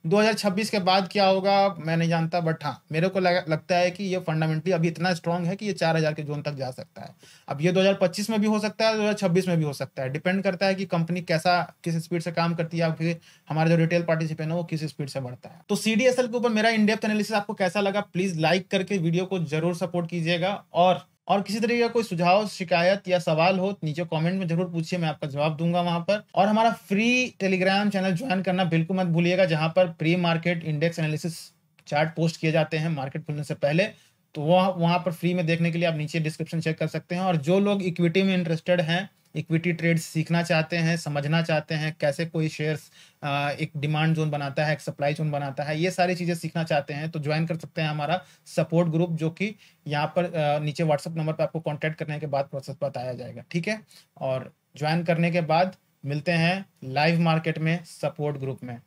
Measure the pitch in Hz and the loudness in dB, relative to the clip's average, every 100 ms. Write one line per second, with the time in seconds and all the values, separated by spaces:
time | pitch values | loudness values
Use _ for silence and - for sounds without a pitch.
0 | 165 202 214 214 208 185 214 214 185 190 | 2 4 4 2 0 0 -2 0 2 2
1 | 185 202 190 190 190 196 196 170 156 165 | 2 2 4 4 4 4 2 0 -2 0
2 | 165 165 165 175 165 160 147 - _ 156 | 2 0 0 0 -2 -2 -6 -10 _ -2
3 | 185 190 180 180 165 156 - 180 180 180 | 0 2 2 2 0 -4 0 2 2 0
4 | 196 180 180 156 160 156 175 170 165 160 | -4 -4 -2 0 0 0 0 2 0 0
5 | 185 170 170 175 170 196 208 - 165 160 | -2 0 -2 -2 -2 -4 -6 -2 0 2
6 | 156 156 147 147 147 139 127 127 - - | 0 -2 -6 -6 -6 -6 -8 -8 -16 -16
7 | - - - - - 127 170 180 190 196 | -18 -20 -20 -20 -10 0 2 4 4 4
8 | 185 180 208 220 214 214 208 - 220 220 | 0 0 -2 0 2 0 -2 0 2 2
9 | 214 208 196 175 185 165 151 135 135 - | 0 0 2 2 2 0 0 -4 -8 -6
10 | 131 147 180 190 190 180 196 190 185 170 | -6 -2 -2 0 0 0 0 0 -2 -2
11 | 165 180 175 160 180 175 160 _ 170 165 | 0 -4 0 0 4 2 0 _ -4 -4
12 | 160 175 170 165 170 170 160 170 165 160 | -2 -4 -2 0 0 0 -4 0 0 0
13 | 165 165 - _ _ 151 160 165 165 175 | -4 -4 -12 _ _ 0 4 4 4 2
14 | 170 160 160 160 156 175 165 156 147 - | 2 0 0 -4 -4 -4 -4 -6 -6 -6
15 | 143 135 123 127 - - - 202 220 220 | -8 -6 -8 -12 -18 -20 -4 0 2 4
16 | 254 254 247 240 240 214 220 220 208 220 | 4 4 0 0 0 4 4 4 4 2
17 | 220 214 202 214 - 214 185 208 202 202 | 0 -2 0 -2 -2 -2 0 0 0 -2
18 | 202 175 190 160 160 185 185 196 180 202 | -4 -2 -2 0 2 2 0 -2 0 0
19 | 165 170 185 190 147 156 170 175 180 175 | 0 0 0 -4 -2 0 -2 -2 -4 -4
20 | 170 175 165 175 185 202 - 160 180 175 | -4 -4 0 0 0 -4 -4 4 4 4
21 | - _ - 196 196 214 220 240 233 233 | -4 _ 0 0 0 -2 0 2 2 0
22 | 220 170 175 196 208 - 175 170 175 202 | -2 0 4 4 2 -6 0 2 4 2
23 | 185 180 170 156 175 190 190 202 156 147 | 0 0 2 2 4 2 -2 -4 -6 -4
24 | 170 160 165 190 180 165 180 170 160 180 | -4 -2 0 -2 -2 -2 -2 -4 -4 -2
25 | 160 147 151 143 151 151 170 175 175 170 | -2 -4 -6 -2 -2 0 0 2 0 -2
26 | 170 208 - - 202 214 226 - - 196 | 0 -2 0 2 4 4 2 0 -2 0
27 | 233 247 247 - 190 185 185 196 208 196 | 2 2 0 -2 0 2 2 2 2 0
28 | 190 175 262 185 185 185 180 165 165 185 | 0 -2 -2 -2 0 0 2 0 0 0
29 | 180 165 170 185 185 156 160 175 180 165 | 2 2 2 4 2 2 2 2 2 2
30 | 156 180 170 165 170 175 160 151 165 165 | 0 2 2 0 0 -2 -4 0 -2 0
31 | 156 156 175 165 - _ _ _ - 147 | -2 -2 -6 -8 -16 _ _ _ -2 0
32 | 160 160 165 - 160 156 156 160 160 151 | 0 0 -2 0 0 2 0 -2 -2 -4
33 | 135 165 - 151 147 151 143 160 214 - | -6 -8 -8 -8 -6 -2 2 2 0 -4
34 | _ _ _ 156 151 180 190 170 170 175 | _ _ _ -6 4 4 4 2 2 2
35 | 175 165 170 180 160 165 170 170 170 156 | 0 -2 0 0 0 0 0 2 0 0
36 | 151 165 156 156 160 165 160 156 160 156 | -4 -2 -4 -4 -6 -2 -2 -2 -4 -4
37 | - 175 190 165 139 190 202 202 180 175 | -6 -2 2 2 2 2 4 0 -2 0
38 | 170 190 190 185 170 160 - 180 160 170 | 2 4 2 2 0 -2 0 0 2 -2
39 | 202 _ _ 156 - 165 175 165 165 165 | -4 _ _ -8 -2 0 0 0 2 0
40 | - 160 156 170 170 160 160 170 160 170 | 0 -4 0 0 2 0 2 0 0 0
41 | 156 147 143 165 165 156 151 160 156 156 | -2 -4 0 0 2 -2 0 -4 -4 0
42 | 147 139 165 165 156 - 151 147 - - | -2 0 -4 -2 -2 -2 -4 -4 -8 -20
43 | - _ 147 143 143 139 156 147 147 151 | -20 _ -4 -2 -2 -4 -6 -4 -2 2
44 | 160 160 156 147 139 135 151 147 - - | 2 2 0 -2 -4 -2 -2 -2 -6 -2
45 | 143 156 156 143 139 131 143 156 180 180 | -2 0 -2 -2 -4 -6 -4 -2 -2 2
46 | 180 180 175 170 160 170 160 151 143 147 | 0 0 -2 -4 -4 -4 0 0 -2 -8
47 | 160 160 147 151 165 165 143 - 156 151 | -6 -6 -2 -2 -2 -4 -6 -4 -4 -2
48 | 147 180 - _ - - 156 165 175 160 | -2 -4 -4 _ -4 -2 2 2 2 2
49 | 175 165 160 170 202 214 - _ 147 147 | 0 0 -4 -2 -6 -6 -20 _ -6 -4
50 | 151 185 175 170 147 151 151 143 160 143 | 0 0 -2 -2 0 0 -2 -2 0 0
51 | 175 160 156 156 156 160 160 151 156 156 | -2 -4 -4 -2 -4 -2 -6 -4 -4 -4
52 | 156 147 151 139 139 139 135 135 139 127 | -8 -6 -4 -4 -4 -8 -10 -6 -6 -6
53 | 127 123 120 117 - 170 180 214 - - | -8 -8 -12 -14 -6 -4 -4 -6 -10 -20
54 | _ - 135 131 - _ _ - 151 170 | _ -8 -4 -4 -6 _ _ -6 -2 0
55 | 170 165 170 175 160 160 185 - _ _ | 0 2 2 0 2 2 2 -4 _ _
56 | 135 147 160 170 165 190 196 _ 131 135 | -6 -4 0 2 2 0 -6 _ -6 2
57 | 156 170 170 160 165 156 160 175 170 - | 2 4 4 2 0 -2 -2 -2 -6 -6
58 | 151 - 147 139 135 131 123 120 | -6 -4 -6 -4 -8 -8 -12 -14